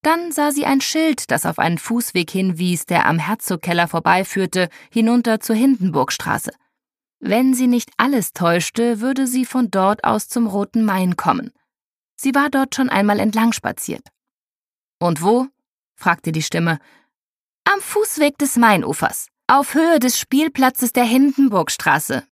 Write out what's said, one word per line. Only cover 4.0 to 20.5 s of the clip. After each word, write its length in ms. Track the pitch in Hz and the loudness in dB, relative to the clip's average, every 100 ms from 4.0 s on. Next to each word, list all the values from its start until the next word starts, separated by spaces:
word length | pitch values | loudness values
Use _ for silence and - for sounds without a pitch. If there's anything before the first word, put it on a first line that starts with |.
| 170 180 190 190 185 185 175 - - | 2 0 0 -4 -2 -2 -4 -6 -6
hinunter 480 | 233 226 240 233 220 | 0 2 2 2 -2
zur 140 | - | 0
Hindenburgstraße. 960 | 220 269 254 185 143 131 - - - - - _ _ _ _ _ _ | 2 2 2 0 0 -2 -4 -4 -4 -6 -14 _ _ _ _ _ _
Wenn 340 | - 214 262 | -2 0 2
sie 140 | 247 254 | 2 2
nicht 220 | 240 - - | 0 -2 -4
alles 340 | 233 269 180 | -2 0 -2
täuschte, 680 | - 170 170 - - 233 220 | -2 0 0 -2 -2 -2 0
würde 280 | 240 269 262 | -2 -2 -2
sie 160 | 254 | -2
von 260 | 254 254 233 | -2 -2 -2
dort 320 | 196 190 208 | 2 0 2
aus 260 | - 214 - | 0 -2 -2
zum 200 | 247 226 | -2 -2
Roten 360 | 196 202 233 | -2 -2 0
Main 320 | 220 185 185 175 | 0 0 0 0
kommen. 360 | 170 - - _ _ _ _ _ _ - | 0 0 -4 _ _ _ _ _ _ -6
Sie 180 | 269 | -2
war 160 | 269 285 | 0 0
dort 240 | 277 269 | 0 -2
schon 160 | - 254 | -2 0
einmal 300 | 190 202 208 | 2 2 2
entlang 320 | 214 214 226 | 0 2 0
spaziert. 560 | 226 - - - - - _ _ _ _ _ _ _ _ _ | 0 -6 -8 -10 -10 -12 _ _ _ _ _ _ _ _ _
"Und 240 | 175 156 | -2 0
wo?", 240 | 175 240 262 _ _ _ _ | 2 2 0 _ _ _ _
fragte 380 | _ 185 170 - | _ -2 -2 -2
die 100 | 160 | -4
Stimme. 380 | 151 170 170 151 _ _ _ _ _ _ _ _ | -4 -2 0 -2 _ _ _ _ _ _ _ _
"Am 160 | - 392 | -2 -2
Fußweg 580 | - 415 427 - 294 285 | -2 -2 -2 0 0 0
des 180 | 277 - | -2 2
Mainufers, 720 | 226 190 - 147 - - - _ - | 4 4 0 -2 -4 -4 -14 _ 2
auf 280 | 277 269 | 2 2
Höhe 260 | 277 330 320 | 0 4 4
des 180 | 247 - | 2 -2
Spielplatzes 720 | - 269 320 | 0 0 0